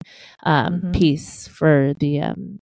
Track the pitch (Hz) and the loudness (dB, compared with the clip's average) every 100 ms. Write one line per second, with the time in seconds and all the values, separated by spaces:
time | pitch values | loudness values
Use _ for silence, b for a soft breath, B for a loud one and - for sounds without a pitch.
0 | - B B B - 226 185 175 175 180 | -12 B B B 0 2 2 -2 -2 2
1 | 165 143 - - - - 160 147 135 143 | 2 2 -4 -12 -14 0 4 4 2 0
2 | 147 147 160 180 185 202 | -2 0 -4 -6 -12 -14